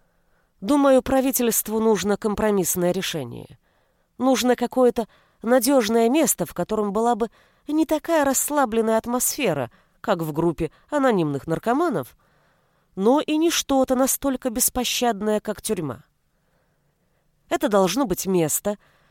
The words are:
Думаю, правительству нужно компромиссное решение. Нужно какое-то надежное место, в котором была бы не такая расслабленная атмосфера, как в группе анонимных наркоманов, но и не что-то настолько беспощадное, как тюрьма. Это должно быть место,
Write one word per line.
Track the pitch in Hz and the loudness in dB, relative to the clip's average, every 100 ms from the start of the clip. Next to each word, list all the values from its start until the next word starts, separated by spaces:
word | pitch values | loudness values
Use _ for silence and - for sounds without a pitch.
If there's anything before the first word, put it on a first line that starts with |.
| _ _ _ _ _ - | _ _ _ _ _ -12
Думаю, | 190 285 277 262 | 0 2 6 4
правительству | 254 269 262 - 233 - - 220 | 4 0 0 0 0 -2 -2 0
нужно | 220 202 196 202 | 2 2 0 -2
компромиссное | 220 196 220 202 165 180 175 | -2 -2 0 0 0 0 0
решение. | 180 - 160 120 120 104 - _ _ _ _ _ - | -2 -4 -8 -10 -14 -18 -20 _ _ _ _ _ -4
Нужно | 254 247 247 240 | 0 2 2 0
какое-то | 240 254 247 240 214 _ _ _ | 0 2 2 2 -8 _ _ _
надежное | 214 254 226 277 208 233 233 | 0 2 4 2 4 2 2
место, | 302 262 - 170 | 2 0 -2 -6
в | |
котором | - 175 214 208 | -6 -4 -2 -2
была | 196 233 | 0 0
бы | 226 226 _ _ _ - | 0 -4 _ _ _ -4
не | 302 320 | -2 0
такая | 311 - 320 | -2 0 2
расслабленная | 277 254 - 294 247 226 220 220 | 2 0 0 0 0 0 2 0
атмосфера, | 233 247 - - 233 143 117 _ _ _ | 0 -4 -2 -2 -2 0 -4 _ _ _
как | - 185 | -4 -2
в | 160 | -2
группе | 151 170 156 160 _ - | -2 -2 -2 -6 _ -6
анонимных | 294 269 202 151 139 - | 0 2 2 0 -2 -4
наркоманов, | 165 220 262 349 185 123 _ _ _ _ _ _ _ _ - | -4 -2 0 0 -2 -6 _ _ _ _ _ _ _ _ 0
но | 202 285 | 2 2
и | - 302 | 2 0
не | 330 | 0
что-то | - - 269 262 | -2 0 0 2
настолько | 254 262 - 277 254 254 | 2 0 0 -4 -4 -6
беспощадное, | 226 - 254 240 - 247 202 214 214 | -4 -4 -2 -4 -2 -2 -2 -2 -2
как | - 208 | -4 -8
тюрьма. | - 180 147 104 _ _ _ _ _ _ _ _ _ _ _ _ _ _ - | -6 -6 -6 -10 _ _ _ _ _ _ _ _ _ _ _ _ _ _ -6
Это | 339 277 | -2 2
должно | 202 185 208 262 | 2 2 0 -2
быть | 175 190 | -2 0
место, | 180 156 - 208 208 _ _ _ | 0 0 -2 -6 -8 _ _ _